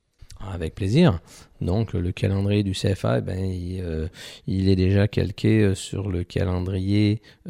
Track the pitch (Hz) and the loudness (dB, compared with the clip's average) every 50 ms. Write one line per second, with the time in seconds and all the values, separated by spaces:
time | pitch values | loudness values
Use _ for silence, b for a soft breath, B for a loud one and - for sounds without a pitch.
0 | _ _ _ _ - - - - - 98 92 87 82 80 - - 101 95 110 156 | _ _ _ _ -20 -20 -16 -14 -12 -10 -8 -6 -6 -6 -4 -2 -2 2 4 6
1 | 180 160 87 85 B B B B B B B - 90 87 90 110 113 - - 92 | 6 6 4 2 B B B B B B B -6 -2 0 0 0 0 -2 -2 -4
2 | 87 90 - - - 98 98 98 98 101 101 104 104 98 92 - - 101 98 - | -4 -4 -4 -2 -2 -2 0 0 0 0 0 0 0 0 -2 -2 -2 -2 -2 -2
3 | - 110 120 123 104 95 92 92 95 95 92 90 87 87 92 92 92 85 80 78 | -2 -2 -2 -2 -2 -4 -6 -4 -4 -4 -6 -6 -6 -8 -8 -6 -6 -6 -4 -4
4 | 80 82 B B B B B B B - - 95 95 95 98 92 92 92 98 101 | -6 -6 B B B B B B B -4 -2 2 4 4 4 4 4 4 4 4
5 | 101 107 - 95 92 90 98 - - 107 110 110 104 98 95 - - - - 101 | 4 2 2 0 -2 -2 -2 0 2 2 4 4 4 4 2 0 -4 -8 -6 -6
6 | 98 101 90 87 87 - - - 95 90 90 90 90 92 95 92 92 98 101 104 | -4 -4 -4 -4 -4 -4 -2 -2 0 0 0 -2 -2 -2 -4 -2 -2 0 2 2
7 | 107 104 104 113 b b b b b - | 4 2 2 0 b b b b b -8